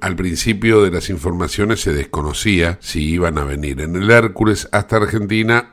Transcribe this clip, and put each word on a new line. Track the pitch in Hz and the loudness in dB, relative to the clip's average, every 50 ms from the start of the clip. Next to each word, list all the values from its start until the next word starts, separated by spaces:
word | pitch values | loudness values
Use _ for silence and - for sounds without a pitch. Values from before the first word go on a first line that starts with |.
al | - 95 90 | -6 -6 -4
principio | 82 92 92 82 80 - 117 110 98 110 113 110 107 101 | -4 -4 -4 -4 -2 -2 -2 -2 0 2 4 6 6 6
de | 95 | 4
las | 85 87 - - | 2 0 -4 -4
informaciones | 95 85 - 101 87 87 90 78 - - 101 107 113 101 | -6 -6 -4 -4 -4 -4 -4 -4 -2 -2 0 0 0 -2
se | - 95 78 | -2 -2 -2
desconocía | 71 71 - - 80 73 76 73 - - 110 101 87 82 82 87 - | -2 -4 -4 -4 -4 -4 -4 -4 -2 0 2 2 2 2 0 -2 -6
si | - - - 80 76 76 82 | -8 -8 -6 -4 -2 -2 0
iban | 87 87 85 80 73 | 0 0 0 -2 -2
a | 71 | -4
venir | 69 69 73 73 73 67 65 | -4 -6 -6 -6 -6 -6 -6
en | 76 80 85 | -6 -6 -4
el | 90 98 104 | 0 4 6
Hércules | 113 120 113 110 - - 113 107 104 - - - | 6 6 4 2 0 0 2 2 2 0 -2 -2
hasta | - 104 104 - 113 110 | -2 -2 -2 0 0 0
Argentina | 104 101 - 113 104 95 107 110 110 113 117 117 120 - | 0 0 -2 -2 -2 0 0 0 2 2 2 0 0 -2